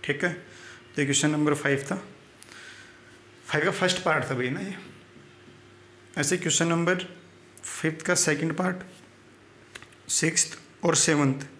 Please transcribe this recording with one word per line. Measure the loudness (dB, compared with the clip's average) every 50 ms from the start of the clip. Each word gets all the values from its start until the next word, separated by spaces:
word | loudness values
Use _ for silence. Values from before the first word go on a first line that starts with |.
| -2
ठीक | -4 -4 -2 -2
है, | -2 -4
तो | -4 -14 -18 -20 -20 -20 -20 -20 -20 -20 -10 -2 -2
ये | 0
क्वेश्चन | 2 2 2 2 2
नंबर | 2 4 2 2 2
फ़ाइव | 2 2 0 0 0 0
था, | -4 -6 -6 -6 -12 -20 -20 -20 -20 -20 -20 -20 -20 -20 -20 -18 -20 -20 -20 -20 -20 -20 -20 -20 -20 -20 -20 -20 -20 -20 -20 -8
फ़ाइव | -2 0 2 2
का | 2
फर्स्ट | 0 2 0 0 0 0 0
पार्ट | 2 2 2 0 -2
था | -2
भैया | -2 -2 -2 -2
ना | -4
ये। | -6 -8 -8 -10 -14 -18 -20 -20 -20 -20 -20 -20 -20 -20 -20 -20 -20 -20 -20 -20 -20 -20 -20 -20 -20 -20 -20 -20 -20 -10 -4 -2
ऐसे | 0 0 0 0
क्वेश्चन | 0 0 2 2 2 4
नंबर | 2 2 4 2 2 0 -2 -8 -12 -18 -20 -20 -20 -20 -20 -20 -20 -16 -14
फिफ्थ | -12 -10 -2 -2 -2 -2 -2 -2
का | 0 2
सेकंड | 2 4 2 2 2 0 -2 0
पार्ट, | 0 0 0 -2 -4 -8 -14 -18 -20 -20 -20 -20 -20 -20 -20 -20 -20 -20 -20 -20 -20 -20 -20 -20 -20 -20 -20 -20 -20 -8 -4
सिक्स्थ | -2 2 2 2 2 2 0 0 -2 -14 -16 -20 -16 -2 0
और | 2 4
सेवंथ | 4 4 4 6 6 6 4 4 0 -4 -14 -16 -20